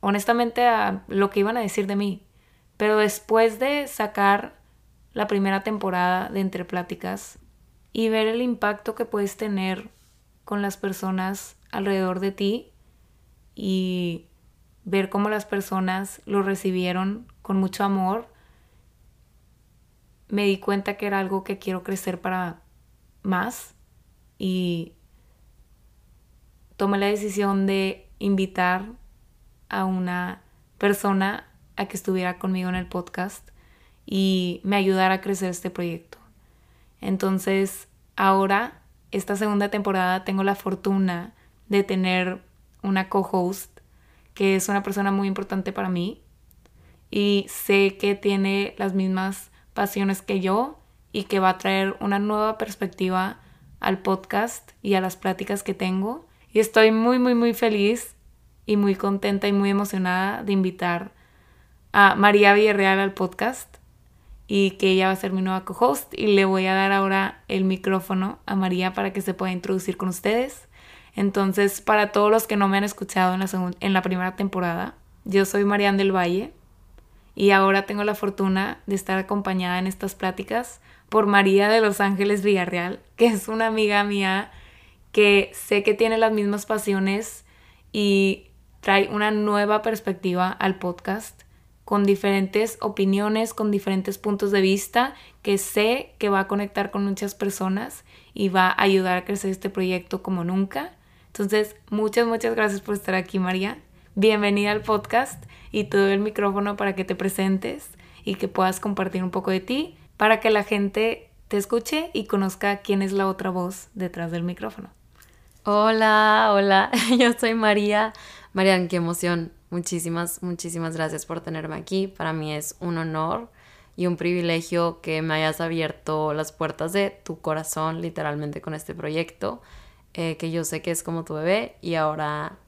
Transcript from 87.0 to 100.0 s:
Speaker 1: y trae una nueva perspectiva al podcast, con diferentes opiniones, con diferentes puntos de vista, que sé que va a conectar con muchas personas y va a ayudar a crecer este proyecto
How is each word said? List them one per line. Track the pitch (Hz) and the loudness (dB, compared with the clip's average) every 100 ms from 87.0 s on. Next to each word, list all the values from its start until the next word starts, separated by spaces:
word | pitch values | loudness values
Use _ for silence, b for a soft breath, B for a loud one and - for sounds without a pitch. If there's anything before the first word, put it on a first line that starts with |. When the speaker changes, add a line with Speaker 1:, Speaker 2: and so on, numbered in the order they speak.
| 190 196 226 - _ b b b b | 0 0 -4 -14 _ b b b b
Speaker 1:
y | 214 202 196 196 190 - _ _ _ | 0 4 4 4 0 -10 _ _ _
trae | - 196 202 | 2 2 2
una | 208 208 | 0 0
nueva | 214 208 208 208 214 | 0 0 2 2 0
perspectiva | 220 220 - 180 185 180 185 | 0 -4 -4 -4 -2 0 0
al | - 190 190 | 0 -2 -2
podcast, | 180 175 - 202 - - - b b _ | -4 -6 -6 -8 -8 -20 -20 b b _
con | - 202 | -2 2
diferentes | 202 196 202 196 190 208 220 220 | 4 4 4 0 0 0 0 -2
opiniones, | 220 202 196 196 208 220 226 | -6 0 2 2 2 0 -2
con | - 208 | -2 0
diferentes | 202 196 190 190 196 | 0 0 -2 -2 -4
puntos | 208 202 202 | -2 0 2
de | 202 | 4
vista, | 190 196 - 233 254 285 B B | 4 2 2 0 0 -4 B B
que | - 196 | -2 -2
sé | - 214 214 254 - - | 0 0 2 0 -4 -4
que | 208 | 0
va | 196 | 0
a | 190 | 2
conectar | 202 202 - 202 | -2 -2 -4 -4
con | 202 | -2
muchas | 196 190 202 | -2 -2 -6
personas | - 196 196 190 190 247 - _ b b | -4 -4 -2 -2 -2 -6 -14 _ b b
y | - 196 | -2 0
va | 190 185 | 4 2
a | - | 4
ayudar | 196 190 185 180 | 4 4 2 -2
a | |
crecer | 180 202 196 | -2 -4 -4
este | 185 196 | -4 -6
proyecto | 196 185 185 | -2 -2 -2